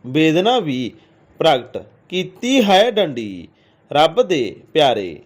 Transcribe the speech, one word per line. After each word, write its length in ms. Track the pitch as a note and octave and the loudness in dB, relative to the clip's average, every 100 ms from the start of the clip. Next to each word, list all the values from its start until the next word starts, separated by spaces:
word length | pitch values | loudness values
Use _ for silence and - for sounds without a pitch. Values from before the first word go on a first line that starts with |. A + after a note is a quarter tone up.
| B2 | -4
ਵੇਦਨਾ 520 | C#3 D#3+ D#3 G#3 B3+ | 0 2 2 0 0
ਵੀ 340 | D#3+ B2+ A#2+ - _ _ _ _ | -2 -6 -6 -10 _ _ _ _
ਪ੍ਰਗਟ 460 | D#3+ C3+ A2+ G#2 F#2+ _ _ | 0 0 -4 -14 -16 _ _
ਕੀਤੀ 560 | F3+ F3+ - A#3+ C4+ | -8 -8 -8 0 2
ਹੈ 260 | G3+ F#3+ A#3 | 4 4 4
ਡੰਡੀ। 580 | G#3+ F3 A#2+ G#2+ F#2 D#2 _ _ _ _ | 0 -4 -4 -10 -12 -18 _ _ _ _
ਰੱਬ 300 | C#3 D#3+ E3+ | 2 2 2
ਦੇ 340 | G#3 E3 G#2+ - - | 0 -2 -4 -8 -6
ਪਿਆਰੇ 480 | D#3 C#3+ G#2+ F#2 D2+ | 0 2 0 -6 -12